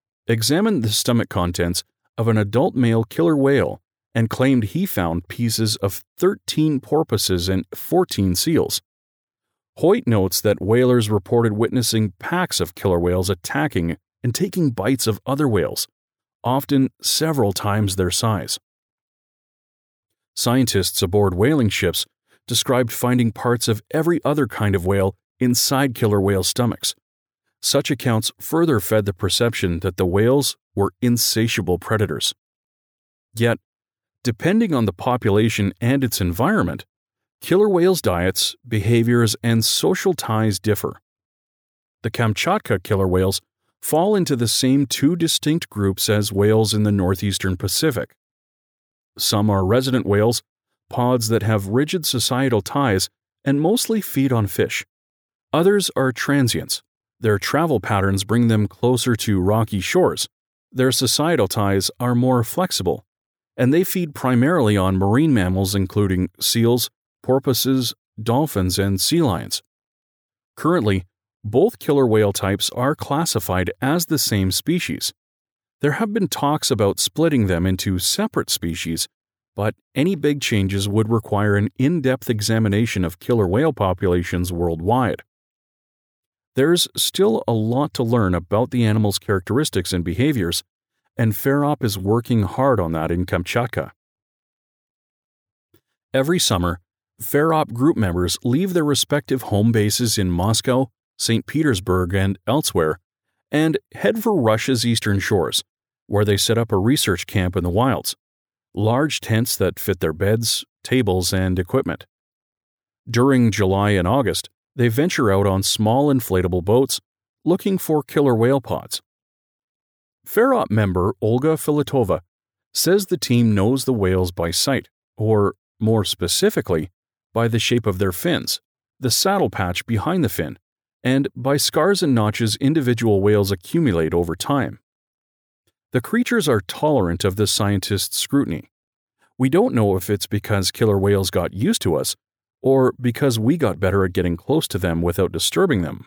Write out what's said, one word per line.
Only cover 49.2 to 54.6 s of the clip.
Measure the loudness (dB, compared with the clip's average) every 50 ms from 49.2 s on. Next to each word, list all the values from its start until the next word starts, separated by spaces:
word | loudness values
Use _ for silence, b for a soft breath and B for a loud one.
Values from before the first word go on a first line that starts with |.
| -4 -2 0 0 2 2
are | 2 2 2
resident | 2 2 2 2 2 0 -2 0
whales, | 2 2 2 4 2 0 -2 -6 _ _ _ _ _ _ _ _ -10
pods | -4 -2 0 2 2 0 0 0
that | 0 0
have | 2 2 0 0 0 0
rigid | 0 0 0 0 -2 -4 -4
societal | -2 -2 -2 -2 -2 0 0 0 2 0 0
ties | -2 -2 -2 -2 0 2 0 0 -2 -4 _ _ _ _ _ _ -2
and | -2 0 2
mostly | 2 2 0 0 0 -2 -2 -2
feed | -2 -4 -2 0 0 2
on | 2 0 0
fish. | -2 0 -2